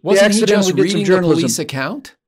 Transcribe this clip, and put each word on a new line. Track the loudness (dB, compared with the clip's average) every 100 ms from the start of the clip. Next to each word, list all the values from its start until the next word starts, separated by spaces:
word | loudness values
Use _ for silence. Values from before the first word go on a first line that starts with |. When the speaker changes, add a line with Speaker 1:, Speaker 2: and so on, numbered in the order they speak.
Speaker 1:
Wasn't | 0 2 4
he | 2
just | 2
Speaker 2:
accidentally | 2 0
did | 0
some |
Speaker 1:
reading | 0 0
the | 0
Speaker 2:
journalism. | 2 2 0
Speaker 1:
police | 0 -6
account? | -8 -8 -8 -10 -16 _